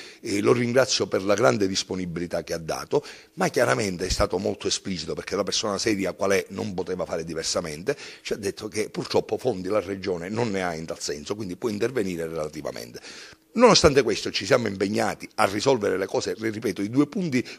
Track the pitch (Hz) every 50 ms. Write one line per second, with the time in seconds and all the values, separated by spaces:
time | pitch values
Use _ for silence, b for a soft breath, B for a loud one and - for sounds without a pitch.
0 | B B B B - 113 95 104 104 117 127 120 123 120 120 131 127 - - -
1 | 107 95 - 104 95 98 101 98 120 131 123 110 101 95 95 - - - 95 92
2 | 92 87 80 87 87 85 - 85 82 - 87 82 82 80 73 64 71 - - 147
3 | B B B B B B _ 165 185 160 - 135 120 120 131 127 110 98 90 82
4 | 92 92 - - 107 95 - 90 101 104 101 - - 98 - - - 101 95 82
5 | 78 80 78 82 85 - 92 98 98 95 - - - 107 98 95 - 117 107 95
6 | 95 87 87 - 98 98 98 92 - - 98 98 110 107 92 87 90 87 92 90
7 | 82 78 95 85 80 82 80 78 82 - - 98 90 80 76 76 92 120 147 B
8 | B B B B - - - - 101 98 - - 107 107 - 107 101 - - 90
9 | - - - 101 - - 110 101 - 131 104 92 90 90 104 107 90 92 101 98
10 | 92 98 92 85 85 92 110 113 123 113 95 95 92 90 82 80 82 80 85 -
11 | - - 76 73 73 - 104 104 110 90 87 - - 117 104 101 113 120 135 123
12 | 101 95 90 82 82 80 82 80 78 76 71 76 71 65 62 55 58 60 60 -
13 | B B B B B B B B _ _ - 220 254 226 180 - - 160 135 139
14 | 120 117 98 - - 104 - - 101 92 139 123 117 107 98 95 104 98 107 113
15 | 113 101 85 - - - _ - 107 98 98 107 - 131 139 113 101 98 92 95
16 | 95 95 - 131 104 98 90 104 107 110 104 - - 110 90 98 101 104 120 135
17 | 147 143 - 208 180 165 - 127 B B B